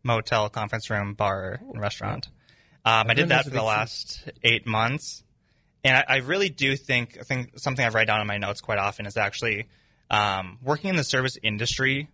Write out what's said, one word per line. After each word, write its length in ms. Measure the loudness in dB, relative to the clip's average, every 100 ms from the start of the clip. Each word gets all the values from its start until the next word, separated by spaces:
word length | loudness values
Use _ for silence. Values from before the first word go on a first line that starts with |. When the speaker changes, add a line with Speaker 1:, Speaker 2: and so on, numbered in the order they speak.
Speaker 1:
Motel 480 | 0 -2 2 0 0
conference 400 | -2 -4 -6 -2
room, 240 | -2 -2
bar, 460 | -2 0 0 -4 -10
and 180 | -10 -6
restaurant. 480 | -4 -4 -6 -6 -10 -18 _ _ _ _
Um, 0 |
I 160 | 4 4
Speaker 2:
I've 60 | 4
Speaker 1:
did 60 | 4
Speaker 2:
been 60 | 4
Speaker 1:
that 100 | 4
Speaker 2:
as 60 | 2
a 20 |
Speaker 1:
for 40 | 0
the 40 |
Speaker 2:
big 40 | 2
Speaker 1:
last 640 | 2 0 -6 -12 -14 -14 0
eight 220 | 2 2 0
months. 580 | 0 0 -2 -8 -16 _ _ _ _ _ _
And 140 | 4 4
I, 180 | 4 0
I 20 |
really 320 | 2 0 0
do 260 | 0 0 0
think, 420 | 0 -2 -2 -10
I 40 |
think 360 | -6 -6 -6 -6
something 260 | -4 0 2
I 40 |
write 180 | 2 4
down 140 | 2
in 60 | 0
my 120 | -4
notes 200 | -4 -6
quite 180 | -2 0
often 260 | 0 -4 -6
is 120 | -2
actually, 500 | -2 0 -2 -2 -6 _ _ _ _
um, 480 | 2 2 0 -6 -8
working 260 | -2 -2 0
in 60 | 0
the 80 |
service 340 | 2 0 0 -2
industry 640 | -4 -2 -2 0 0 0 -6